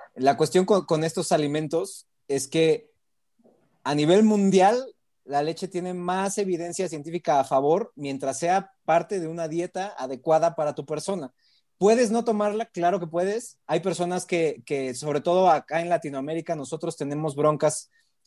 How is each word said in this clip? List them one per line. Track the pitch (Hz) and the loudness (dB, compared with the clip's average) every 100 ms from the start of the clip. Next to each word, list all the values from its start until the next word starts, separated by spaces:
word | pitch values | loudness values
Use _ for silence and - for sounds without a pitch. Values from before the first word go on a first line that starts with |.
| - - | -20 -2
la | 131 139 | 0 2
cuestión | 156 185 185 | 2 2 4
con, | 202 | 2
con | 147 156 | 2 0
estos | 160 - 160 | 0 -4 0
alimentos | 165 147 151 156 165 196 - - _ - | 0 0 -2 -2 -4 -4 -10 -20 _ -6
es | 139 - | -6 -2
que | 160 160 151 - _ _ _ _ _ _ _ _ _ | 2 2 2 -2 _ _ _ _ _ _ _ _ _
a | 131 | -4
nivel | 147 151 190 | 0 4 6
mundial, | 220 214 196 190 190 247 262 - _ _ | 6 4 4 6 6 4 -2 -16 _ _
la | - 143 | -6 -2
leche | 151 165 180 | -2 -4 -8
tiene | 180 180 | -6 -6
más | 180 180 185 196 202 | -6 -4 -2 -2 -2
evidencia | 196 170 170 165 180 | -2 -4 -6 -6 -6
científica | 156 147 170 - 143 | -6 -8 -6 0 0
a | |
favor | 131 135 143 180 226 - | 2 0 2 2 0 -8
mientras | 143 135 139 131 | -8 -6 -6 -4
sea | 170 190 185 _ | 0 0 -2 _
parte | - 165 165 196 | 0 2 2 -4
de | 160 | -6
una | 170 165 | -6 -6
dieta | 165 180 180 196 - | -4 -6 -6 -8 -8
adecuada | 131 127 165 160 165 160 | -10 -6 2 4 4 0
para | 147 | -4
tu | 143 | -4
persona. | 143 151 170 196 135 - _ _ _ _ | -6 -6 -4 -6 -8 -16 _ _ _ _
¿Puedes | 196 226 233 | 4 6 4
no | 233 | 2
tomarla? | 233 214 208 214 226 | 0 0 0 -2 -6
Claro | 180 170 185 | 0 0 2
que | 165 | -2
puedes. | 170 185 220 - - - | -2 -2 -4 -8 -18 -4
Hay | 160 | -2
personas | 185 170 175 180 - | 0 -2 -2 -4 -2
que, | 170 160 - - | 0 0 -2 -6
que, | 143 131 | -4 -4
sobre | 127 151 147 | -6 -4 -2
todo | 175 180 185 | 2 4 6
acá | 151 - 160 | 4 2 -4
en | 170 | 0
Latinoamérica, | 165 156 139 139 165 160 | -2 -2 -6 -6 -6 -6
nosotros | 160 131 156 170 - | -6 -6 -8 -8 -6
tenemos | 139 147 156 139 | -6 -4 -4 2
broncas | 151 151 151 - - _ _ _ | 2 4 0 -2 -10 _ _ _